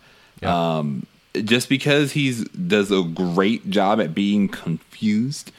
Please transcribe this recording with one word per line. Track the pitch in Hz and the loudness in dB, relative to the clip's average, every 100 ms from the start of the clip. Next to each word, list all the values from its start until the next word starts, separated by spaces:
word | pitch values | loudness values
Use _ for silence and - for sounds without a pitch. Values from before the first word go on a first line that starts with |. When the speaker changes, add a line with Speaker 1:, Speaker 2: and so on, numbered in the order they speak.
| _ _ _ _ | _ _ _ _
Speaker 1:
Yeah. | 92 87 85 80 | -2 0 0 0
Speaker 2:
Um, | 73 65 - _ _ - | -2 -6 -10 _ _ -6
just | 107 120 - | 0 0 0
because | 135 147 147 143 | -2 2 2 2
he's, | 147 135 117 - | 0 0 -2 -6
does | - 87 104 98 | -6 2 2 4
a | 95 | 2
great | 87 82 92 85 98 117 - | 0 -2 0 2 2 0 -2
job | 98 95 110 | 0 2 2
at | 80 80 | 0 0
being | 101 104 95 | 2 2 0
confused. | - - 82 - - 110 107 127 147 - | -2 -6 -6 -8 -4 0 0 -2 -6 -14